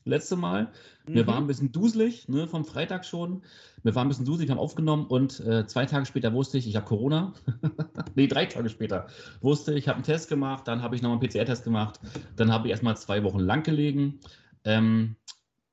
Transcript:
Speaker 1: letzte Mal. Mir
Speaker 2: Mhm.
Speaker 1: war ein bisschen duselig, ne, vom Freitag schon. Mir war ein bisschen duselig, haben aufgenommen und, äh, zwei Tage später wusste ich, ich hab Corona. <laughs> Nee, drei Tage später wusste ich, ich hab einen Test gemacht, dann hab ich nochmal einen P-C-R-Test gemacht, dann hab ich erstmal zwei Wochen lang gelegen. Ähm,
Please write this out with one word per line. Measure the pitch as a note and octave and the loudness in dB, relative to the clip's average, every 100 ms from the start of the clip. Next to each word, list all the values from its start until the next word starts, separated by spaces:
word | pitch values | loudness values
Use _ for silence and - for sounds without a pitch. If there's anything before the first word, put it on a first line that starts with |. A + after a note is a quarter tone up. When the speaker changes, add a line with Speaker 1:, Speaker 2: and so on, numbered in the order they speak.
Speaker 1:
letzte | - - - F3+ | -2 0 0 -2
Mal. | F3 F#3+ A3+ - - _ - | 0 0 -2 -6 -20 _ 0
Mir | D#3 | 2
Speaker 2:
Mhm. | A2+ | 4
Speaker 1:
war | B2 | 2
ein | C#3+ | 0
bisschen | C3+ C#3 | 0 -2
duselig, | D3 A3+ A3 A3+ A#3+ - | 2 2 4 2 0 -4
ne, | C#3+ E3 | -2 -2
vom | E3 | -4
Freitag | D3+ C3 E3 F#3 | -6 -6 -4 -6
schon. | - E3+ F3 F#3 - - - - | -8 -6 -6 -6 -10 -20 -20 -4
Mir | A2+ | 0
war | B2+ | 2
ein | C3+ | 2
bisschen | C#3 | 0
duselig, | B2+ E3 C#3 | -2 0 0
haben | B2+ | 0
aufgenommen | - - D#3 D3+ C#3+ | -2 0 2 2 2
und, | B2+ C3+ - | 2 2 -2
äh, | A2+ A2+ G#2+ | 0 0 0
zwei | - | -2
Tage | C3+ C#3+ C3 | 0 0 -2
später | C#3 A2+ | -2 0
wusste | A#2+ C3+ C3+ | 0 0 -2
ich, | A#2 | 0
ich | G#2 | -2
hab | G2+ | 0
Corona. | G#2+ C3 D#3 F#3+ - - | 0 2 0 -2 -6 -6
<laughs> | A2+ D#3 - D3+ - - - | -2 -2 -4 -8 -8 -4 2
Nee, | C#3 | 2
drei | C3 F#3+ | 2 0
Tage | B2+ A#2 | -2 -4
später | - A2 F#2+ - - - - | -4 -4 -4 -6 -16 -20 -2
wusste | C3 D3 D#3 | 2 2 0
ich, | D3 | -2
ich | C#3 | 0
hab | B2 | -2
einen | |
Test | D3+ D#3+ - | 0 -2 0
gemacht, | C#3+ C3+ C3 - | -2 -2 -4 -4
dann | A#2 | -4
hab | A#2+ | -2
ich | B2 | -2
nochmal | A#2+ A#2 | 0 0
einen | B2+ | 0
P-C-R-Test | G#2 A2+ A#2 | 0 0 -2
gemacht, | A#2 A2 G#2+ - - - - - | 0 0 0 -6 -12 -12 -8 2
dann | A2+ | 4
hab | A2+ | 4
ich | A#2 | 2
erstmal | G#2 A#2+ G#2+ | 0 0 -2
zwei | - G#2 | -2 0
Wochen | G2+ G2 | 0 2
lang | F#2 C3+ | 2 2
gelegen. | D#3 D3+ D3 C#3+ C#3 C#3 - - _ _ | 2 2 2 2 0 -4 -14 -20 _ _
Ähm, | G#2+ A2 A2 A2+ A2+ A2 - - _ _ _ | 2 4 4 4 2 -4 -16 -20 _ _ _